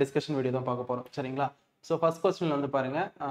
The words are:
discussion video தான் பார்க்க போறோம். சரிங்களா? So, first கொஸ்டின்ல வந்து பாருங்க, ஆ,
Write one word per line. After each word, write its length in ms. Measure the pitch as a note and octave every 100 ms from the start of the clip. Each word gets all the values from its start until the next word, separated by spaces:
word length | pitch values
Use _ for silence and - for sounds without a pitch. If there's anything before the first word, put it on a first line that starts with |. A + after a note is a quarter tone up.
discussion 340 | C#3 D3 - C#3
video 140 | B2+
தான் 120 | B2+ B2+
பார்க்க 180 | B2 B2
போறோம். 180 | B2 - D3
சரிங்களா? 300 | C3 C3 C3+ - _ _ -
So, 100 | D#3+
first 200 | E3 E3
கொஸ்டின்ல 340 | F#3+ F3+ E3 C#3+
வந்து 140 | C#3 C#3
பாருங்க, 260 | B2+ D3+ G3+ -
ஆ, 40 | C#3+